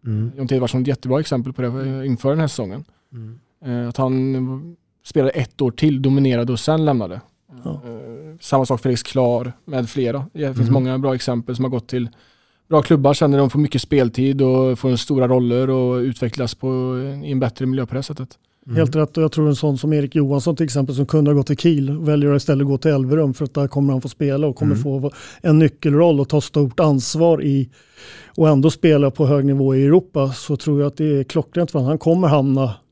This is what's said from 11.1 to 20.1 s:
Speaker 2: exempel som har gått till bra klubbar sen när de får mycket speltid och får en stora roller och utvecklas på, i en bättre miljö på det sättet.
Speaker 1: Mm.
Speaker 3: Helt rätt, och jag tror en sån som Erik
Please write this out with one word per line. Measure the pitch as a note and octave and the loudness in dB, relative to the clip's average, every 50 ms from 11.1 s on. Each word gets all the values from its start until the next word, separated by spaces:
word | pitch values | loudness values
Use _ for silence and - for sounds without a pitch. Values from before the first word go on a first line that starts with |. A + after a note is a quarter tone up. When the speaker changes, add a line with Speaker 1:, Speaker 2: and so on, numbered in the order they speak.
| C3 | -2
Speaker 2:
exempel | B2+ - - B2 A#2 A#2 - B2 | -2 -4 -4 -4 -4 -4 -6 -4
som | A#2 B2+ | -4 -4
har | B2+ | -4
gått | B2+ A#2+ A2 | -4 -6 -6
till | - B2+ B2 A#2+ A2+ _ _ _ _ _ _ _ _ _ _ _ _ | -6 -6 -6 -6 -6 _ _ _ _ _ _ _ _ _ _ _ _
bra | - D3+ | 0 0
klubbar | - - E3+ D3 C3+ C#3+ C#3+ | 4 4 2 4 6 4 4
sen | - D#3+ C#3+ | 4 2 4
när | C#3 | 4
de | C#3 C#3 B2+ | 4 2 2
får | - D3 | 2 0
mycket | D3+ - - B2+ | 0 2 0 -4
speltid | - _ D3+ C#3 B2+ A#2 - B2 C3 C3+ C3+ C#3 | -2 _ 2 2 2 2 0 0 0 0 2 2
och | C3+ B2+ B2+ C3 C3 C3 B2 A#2 | 2 2 4 2 2 2 0 0
får | - C3 | 0 0
en | B2 | 0
stora | A#2 - - D3 C3 B2+ | 0 -2 -2 0 0 2
roller | B2 B2+ B2+ B2 A#2+ A#2+ B2 C3 C3 | 2 2 2 2 2 0 0 0 0
och | C3 C3 B2+ B2 B2 | 0 0 0 0 0
utvecklas | B2 B2 C3+ A#2 - C3 A2+ - C#3+ B2+ A2+ - | 0 -2 -4 -4 -4 -6 -6 -4 -4 -6 -6 -6
på, | _ - C3 C3 B2+ B2+ B2+ B2+ B2+ C3 C#3 C#3 C#3+ D3 | _ -6 -4 -4 -4 -4 -4 -6 -6 -8 -8 -10 -10 -8
i | D3 | -4
en | C#3 C3 | -2 -2
bättre | C3+ B2+ - - C3+ | -2 -2 -4 -4 -4
miljö | B2+ C3 C3+ B2 | -2 -2 -2 -4
på | - B2+ | -4 -6
det | C3 - | -8 -6
sättet. | - D3 - C3 - - _ _ _ _ _ _ | -8 -10 -12 -12 -14 -16 _ _ _ _ _ _
Speaker 1:
Mm. | C3 A#2 | -4 0
Speaker 3:
Helt | C#3+ D#3+ B2+ D3 | 0 0 2 2
rätt, | D#3 D#3 D3 - | 0 -2 0 0
och | E3 D#3+ | 0 0
jag | D3+ | 0
tror | - D#3+ D#3 | 2 2 2
en | D3+ C#3+ | 2 2
sån | - - D3+ C#3 | 2 0 -2 0
som | B2+ - D#3 D3+ | 0 0 0 0
Erik | D3 C#3+ C3 | 0 -2 0